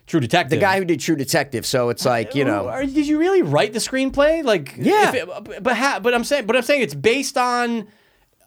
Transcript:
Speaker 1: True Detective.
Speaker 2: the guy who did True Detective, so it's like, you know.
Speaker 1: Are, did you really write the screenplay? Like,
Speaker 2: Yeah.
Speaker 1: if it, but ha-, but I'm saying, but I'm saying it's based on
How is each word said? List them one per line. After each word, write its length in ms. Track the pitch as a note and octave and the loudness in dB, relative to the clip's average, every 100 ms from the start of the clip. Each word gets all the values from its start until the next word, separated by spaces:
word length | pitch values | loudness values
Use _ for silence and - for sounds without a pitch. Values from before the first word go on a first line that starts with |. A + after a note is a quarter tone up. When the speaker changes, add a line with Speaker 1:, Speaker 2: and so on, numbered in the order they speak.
| - | -4
Speaker 1:
True 100 | E3 | -2
Detective. 320 | A#2+ E3+ C3 | 2 0 2
Speaker 2:
the 60 | D#3+ | 2
guy 220 | G3 F#3+ | 2 2
who 60 | |
did 140 | F3 D3+ | 0 -2
True 160 | - | 0
Detective, 500 | D#3 B2+ D#3+ C3+ A2+ | -2 0 0 0 -4
so 260 | - C3 A#2+ | -2 0 0
it's 140 | A2+ | 0
like, 300 | C3+ A#2 A2 | 0 0 -2
you 100 | C#3 | -2
know. 220 | B2+ G2+ A#2+ | 0 0 -2
Speaker 1:
Are, 160 | C4 | -4
did 220 | C#4 C#4+ C#4+ | -2 -2 0
you 120 | D4+ | 2
really 220 | F4 F#4+ | 4 4
write 300 | E3 D3 G#3+ | 4 2 2
the 60 | A3 | -2
screenplay? 640 | - C4 C4+ C#4 D4 E4 | -4 -2 -2 2 2 2
Like, 320 | C4+ F#3+ C3+ - | 0 0 -2 -2
Speaker 2:
Yeah. 340 | A#3+ G#4 F#4+ | 2 4 2
Speaker 1:
if 40 | |
it, 480 | B3+ F3 - G#3+ F#3+ | 0 -6 -10 -14 -6
but 140 | A3+ A3+ | -4 0
ha-, 240 | C#4 G3 | 0 0
but 100 | A#3 | 0
I'm 120 | A#3+ | 0
saying, 220 | - C#4+ G#3 | 0 -2 0
but 100 | B3 | -2
I'm 60 | |
saying 200 | A#3+ C#4+ | 0 0
it's 100 | F3+ | 0
based 440 | C#3+ G#3 C4+ C4+ C4 | 0 0 0 -2 -2
on 480 | B3 A#3+ A#3+ A#3 G#3 _ _ _ _ _ | 0 0 -2 -4 -6 _ _ _ _ _